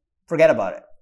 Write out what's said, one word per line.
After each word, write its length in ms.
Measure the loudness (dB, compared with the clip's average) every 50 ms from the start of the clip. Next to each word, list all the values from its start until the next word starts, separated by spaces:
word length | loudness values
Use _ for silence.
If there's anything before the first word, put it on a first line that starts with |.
| _ _ _ _ _
forget 240 | _ 0 2 2 2
about 240 | 2 0 -2 -6 -8
it. 80 | -12 -16 _ -20 _